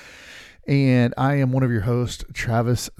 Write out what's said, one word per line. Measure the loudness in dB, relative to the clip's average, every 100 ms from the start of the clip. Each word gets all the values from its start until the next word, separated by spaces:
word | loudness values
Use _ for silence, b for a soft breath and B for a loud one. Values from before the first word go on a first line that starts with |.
| B B B B B B -2
and | 2 4 4 2 0
I | 0 0
am | 0
one | 0
of | 0
your | 0
hosts, | 0 -2 -2 -6 -12
Travis | -8 -2 0 0 -2 -4